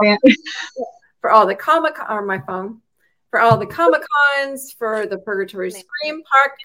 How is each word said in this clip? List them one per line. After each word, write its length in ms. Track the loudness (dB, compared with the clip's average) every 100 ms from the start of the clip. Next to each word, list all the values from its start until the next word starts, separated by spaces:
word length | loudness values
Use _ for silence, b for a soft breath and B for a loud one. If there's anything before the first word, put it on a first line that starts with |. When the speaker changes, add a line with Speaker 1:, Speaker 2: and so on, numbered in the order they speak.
Speaker 1:
man. 160 | 4 4 4 4 -2 B B -12 -12 -14 _ _
Speaker 2:
For 100 | 2
all 140 | 4 4
the 100 | 0
Comic, 400 | 0 0 0 -4 -8
or 120 | -8 -6
my 140 | -6
phone, 420 | -8 -10 -10 -14 _ _ _ _ _
for 100 | 2
all 180 | 4 4
the 80 | 0
Comic 360 | 0 2 2 0 0 0 0
Cons, 360 | -4 -8 -14 -8
for 280 | -6 -4 -4
the 100 | -8
Purgatory 500 | -6 -6 -6 -6 -8
Speaker 3:
Amazing. 140 | -10 -14 -10
Speaker 2:
Scream 200 | -8 -10
Park, 340 | -2 0 0 -2